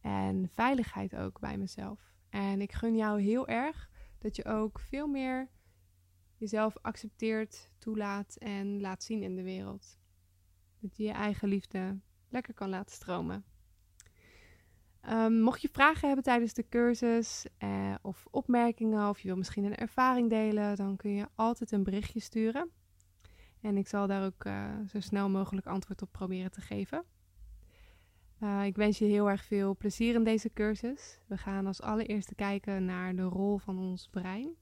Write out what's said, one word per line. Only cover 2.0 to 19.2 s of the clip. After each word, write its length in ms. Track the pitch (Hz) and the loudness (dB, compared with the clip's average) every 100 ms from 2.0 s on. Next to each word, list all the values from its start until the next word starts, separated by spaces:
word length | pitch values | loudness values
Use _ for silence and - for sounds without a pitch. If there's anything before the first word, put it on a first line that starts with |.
| - _ _ | -18 _ _
En 320 | 202 196 196 | -4 -2 -2
ik 100 | 202 | -4
gun 240 | - 226 226 | -2 0 2
jou 260 | 214 208 | 2 2
heel 260 | 202 240 262 | 2 2 0
erg 420 | 226 285 320 - - - - | -2 -2 -6 -14 -20 -20 -8
dat 180 | 214 - | -8 -6
je 100 | - | -4
ook 340 | 214 214 - | -2 -2 -4
veel 280 | - 269 294 | -8 -6 -4
meer 420 | 277 262 262 262 _ _ _ _ _ _ _ _ _ | -2 -2 -2 -6 _ _ _ _ _ _ _ _ _
jezelf 420 | 214 214 220 - | -2 0 0 -2
accepteert, 880 | - 220 220 _ 220 220 220 - - _ | -8 -8 -12 _ 0 0 -2 -10 -20 _
toelaat 580 | 226 214 202 202 208 - | -6 -4 -2 -4 -6 -10
en 460 | 220 196 196 202 | -6 -4 -2 -4
laat 220 | 196 190 | -4 -6
zien 200 | - 220 | -4 -4
in 120 | 190 185 | -2 -4
de 80 | |
wereld. 560 | 185 185 196 196 - - _ _ _ _ _ _ _ _ | -6 -6 -8 -10 -16 -20 _ _ _ _ _ _ _ _
Dat 180 | 202 - | -12 -4
je 60 | |
je 80 | 214 | -4
eigen 360 | 208 208 202 202 | -2 -2 0 2
liefde 520 | 196 - 190 185 196 _ _ _ | 0 0 -6 -4 -6 _ _ _
lekker 240 | 247 240 | -6 -6
kan 160 | 226 196 | -8 -6
laten 260 | 185 196 - | -6 -8 -14
stromen. 500 | - 175 165 196 - - _ _ _ _ - _ - - - - _ - _ _ | -6 -4 -4 -6 -10 -20 _ _ _ _ -20 _ -20 -20 -20 -20 _ -20 _ _
Ehm, 400 | - 220 226 226 | -2 2 6 8
mocht 200 | 226 254 | 6 4
je 80 | 294 | -4
vragen 360 | - 285 320 294 | 6 6 6 2
hebben 180 | 269 262 | 2 4
tijdens 280 | 240 233 | 4 4
de 160 | - 226 | -2 0
cursus, 760 | 240 240 233 240 233 226 - - _ | 4 4 4 4 4 2 -6 -12 _
eh, 380 | 202 196 196 196 | -4 -2 -2 -4
of 240 | 202 180 - | -8 -10 -4
opmerkingen, 760 | - 262 240 233 233 220 214 208 | -2 4 4 4 2 2 2 2
of 100 | |
je 80 | 208 | -2